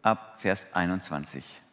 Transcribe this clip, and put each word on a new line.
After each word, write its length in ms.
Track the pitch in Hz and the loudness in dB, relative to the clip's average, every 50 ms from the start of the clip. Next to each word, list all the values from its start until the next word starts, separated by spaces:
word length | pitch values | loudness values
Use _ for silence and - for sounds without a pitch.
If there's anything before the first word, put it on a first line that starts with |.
| - | 4
ab 360 | 107 110 - - - - - | 4 2 2 -2 -16 -18 -2
Vers 340 | - 104 95 98 - - - | 0 2 2 2 0 -2 0
einundzwanzig. 880 | 90 90 87 92 92 - - 80 73 73 - - 67 62 - - - - _ | 0 2 2 0 -2 -4 -4 -6 -6 -6 -6 -10 -10 -12 -12 -18 -20 -20 _